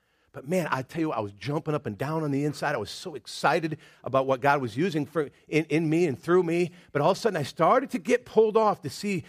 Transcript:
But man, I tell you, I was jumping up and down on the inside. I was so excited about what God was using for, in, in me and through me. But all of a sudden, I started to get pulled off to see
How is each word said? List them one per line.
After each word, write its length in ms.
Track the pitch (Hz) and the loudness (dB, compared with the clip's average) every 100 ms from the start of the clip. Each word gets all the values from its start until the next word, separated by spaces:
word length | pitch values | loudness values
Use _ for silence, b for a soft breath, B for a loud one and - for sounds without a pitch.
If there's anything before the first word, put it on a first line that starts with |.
| _ _ _ | _ _ _
But 180 | - - | -14 -4
man, 180 | 185 147 | -2 -2
I 120 | 131 | -4
tell 180 | - 160 | -4 -6
you, 140 | 156 | -4
I 80 | 120 | -4
was 100 | 104 | -8
jumping 420 | 101 131 151 156 | -10 -6 -4 -4
up 120 | 151 131 | -6 -6
and 120 | 101 | -6
down 240 | 135 160 | -6 -4
on 100 | 151 | -2
the 120 | 139 | -2
inside. 320 | 151 143 151 139 | -2 -2 -4 -4
I 20 | |
was 120 | 104 | -6
so 260 | - 185 139 | -10 -12 -14
excited 640 | - - 156 165 160 156 B B | -14 -2 0 2 0 -6 B B
about 240 | - 131 135 | -2 0 2
what 140 | 131 | 2
God 200 | 143 147 | 4 2
was 140 | 127 117 | 0 -2
using 300 | 190 156 139 | 0 0 -2
for, 240 | 165 139 b - | -4 -4 b -2
in, 160 | 156 160 | 0 2
in 240 | 147 160 | 2 2
me 180 | 160 175 | 2 2
and 140 | 123 | 0
through 220 | - 180 | 2 2
me. 280 | 170 170 175 B B | 4 0 -2 B B
But 100 | 143 | 0
all 100 | 151 | 2
of 60 | 190 | 2
a 20 | |
sudden, 160 | 226 180 | 0 -2
I 60 | |
started 460 | 143 - 170 240 262 | -4 2 4 4 2
to 80 | 233 | -4
get 260 | 175 240 - | 0 0 2
pulled 320 | - 220 220 | 2 4 4
off 240 | 214 180 | 4 2
to 80 | 139 | -4
see 340 | - 208 185 | -6 -4 -4